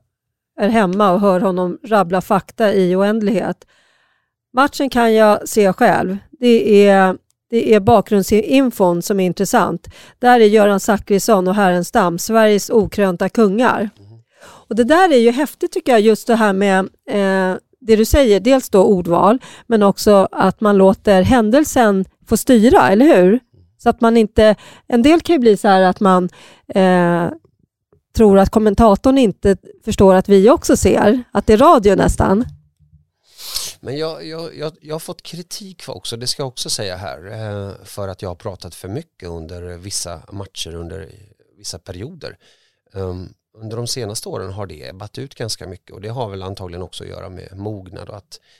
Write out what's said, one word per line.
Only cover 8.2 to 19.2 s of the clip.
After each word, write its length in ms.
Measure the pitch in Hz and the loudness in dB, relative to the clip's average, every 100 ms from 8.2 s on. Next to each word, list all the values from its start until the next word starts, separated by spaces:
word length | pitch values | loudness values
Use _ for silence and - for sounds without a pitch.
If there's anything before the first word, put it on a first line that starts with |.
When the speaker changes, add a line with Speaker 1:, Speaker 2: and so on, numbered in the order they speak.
| 180 208 - 269 262 - 180 175 | 0 -2 2 2 0 0 0 0
Speaker 1:
som 180 | - 202 | -2 -2
är 60 | 185 | -2
intressant. 640 | 170 190 233 175 170 - - - - | -2 -2 0 0 -4 -12 -20 -20 -4
Där 200 | 247 247 | 2 4
är 60 | 214 | 4
Göran 340 | 214 202 196 | 4 2 0
Zachrisson 680 | - 202 - 202 - 208 185 | 0 -2 0 -2 2 0 2
och 80 | 208 | 0
Härenstam 640 | 196 180 175 240 175 170 | 0 0 -2 0 0 -2
Sveriges 500 | - 220 220 208 - | -2 2 2 2 0
okrönta 600 | 233 175 - 196 175 190 | -2 -2 -2 -2 -2 -4
kungar." 600 | - 208 202 247 - 208 196 | 0 0 2 0 -2 -6 _
Speaker 2:
Mm. 200 | 101 113 _ _ - | -20 -20 _ _ -20
Speaker 1:
Och 280 | - - 220 | -20 -10 -2
det 80 | |
där 280 | 240 320 370 | 2 4 4
är 40 | 262 | 4
ju 140 | 226 | 2
häftigt 400 | 247 294 - 359 | 0 -4 -6 -8
tycker 200 | 359 - | -6 0
jag, 100 | 233 | 2
just 260 | 214 214 - | 2 0 0
det 80 | 226 | 0
här 180 | 214 | 0
med, 260 | 190 202 190 190 _ - | 0 0 0 -2 _ -8
eh, 480 | 208 196 190 185 185 _ _ | -4 -2 0 -2 -4 _ _
det 160 | 226 214 | -2 0
du 100 | 220 | 2
säger, 340 | 311 262 196 | 2 2 2
dels 300 | 202 269 - | 2 0 2
då 140 | 202 | 2
ordval, 560 | 190 190 170 175 | 2 2 0 0